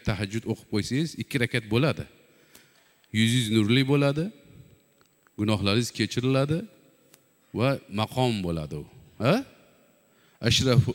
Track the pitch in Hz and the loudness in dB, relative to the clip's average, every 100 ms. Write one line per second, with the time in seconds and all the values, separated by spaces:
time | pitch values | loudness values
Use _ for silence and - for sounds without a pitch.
0 | - 95 101 110 113 107 - 107 95 127 | -4 -4 -4 -6 -6 -8 -4 -4 -2 -4
1 | 160 - - 139 117 123 107 113 151 90 | -4 -8 -6 -2 -2 -2 -2 0 0 -2
2 | 76 - _ _ _ - _ _ _ _ | -8 -18 _ _ _ -20 _ _ _ _
3 | _ 104 110 123 107 110 104 127 135 143 | _ 0 2 2 2 2 4 4 4 2
4 | 143 147 185 - - - - _ _ _ | 2 0 -4 -8 -20 -20 -20 _ _ _
5 | _ _ _ - 107 104 98 107 117 - | _ _ _ -4 0 0 2 0 0 -4
6 | 107 - 127 135 143 160 220 - _ _ | -4 -2 0 0 0 -4 -6 -16 _ _
7 | _ _ _ _ _ 98 127 139 - 98 | _ _ _ _ _ -2 -2 -2 -6 -4
8 | 107 - 127 107 87 82 76 76 71 - | -4 0 0 0 -2 -4 -6 -10 -12 -18
9 | - - 113 220 277 - _ _ _ _ | -20 -2 0 0 -2 -14 _ _ _ _
10 | _ _ _ _ 113 - 127 120 - | _ _ _ _ 0 2 4 4 4